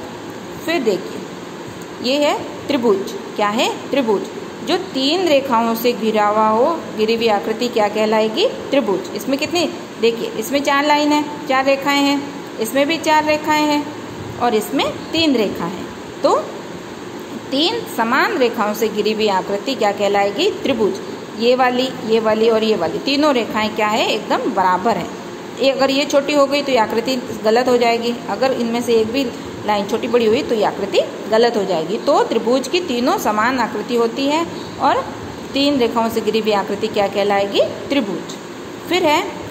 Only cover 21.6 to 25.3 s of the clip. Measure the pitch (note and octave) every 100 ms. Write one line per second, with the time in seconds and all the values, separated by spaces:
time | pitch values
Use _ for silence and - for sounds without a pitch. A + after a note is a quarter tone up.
21.6 | B3 B3 C4 - A3 A3+ A3 G#3+ A3+ A3
22.6 | A3 G#3 E3 E3+ - C#4 D4+ B3 G3 G#3+
23.6 | G#3+ G#3+ G#3+ A3+ F4+ G#3+ - F4+ G#4+ G3
24.6 | F#3 F3+ A3+ F#3+ D#3+ - -